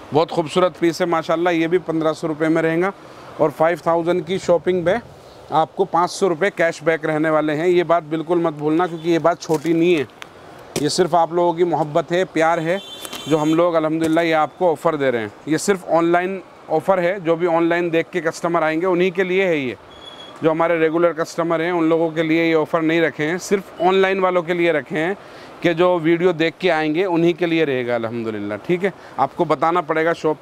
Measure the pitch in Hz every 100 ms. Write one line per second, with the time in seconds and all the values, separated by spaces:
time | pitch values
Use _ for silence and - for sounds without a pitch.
0 | - 139 165 - 151 180 180 151 170 160
1 | 175 165 156 165 180 170 165 180 160 160
2 | 156 151 165 151 160 165 160 165 190 -
3 | - - - - 151 - 160 170 170 170
4 | 165 180 160 185 - 170 170 185 165 220
5 | - - - - - 143 156 - - 165
6 | 175 - 196 160 196 - 165 160 151 160
7 | 156 156 160 156 151 151 175 175 165 170
8 | 151 160 156 175 170 147 151 160 180 165
9 | 165 165 156 175 - 156 151 165 170 165
10 | 120 - - - - - - - 143 -
11 | 175 170 160 175 175 165 175 151 156 156
12 | 165 175 185 156 160 170 160 190 - -
13 | - - 139 156 151 160 175 165 156 160
14 | 160 160 170 160 147 - 185 147 165 151
15 | 135 120 104 - - 151 - 196 - 160
16 | 170 175 185 196 - - - 156 151 190
17 | 175 202 160 165 175 165 170 170 175 165
18 | 160 180 160 - 170 170 156 156 185 175
19 | 190 180 185 185 190 156 127 98 - -
20 | - - - - 156 160 165 170 160 165
21 | 170 156 165 - 165 160 170 175 160 165
22 | 165 156 160 165 165 160 151 170 160 165
23 | 156 - 151 175 - 196 - - 175 190
24 | 190 190 185 180 165 175 170 151 127 156
25 | 165 196 - - - - 175 165 180 180
26 | 156 170 180 160 165 - 180 156 156 151
27 | 196 165 170 170 170 165 151 127 120 120
28 | 113 120 113 107 104 104 - 175 190 -
29 | - - 131 - 165 151 160 175 151 160
30 | 160 170 156 147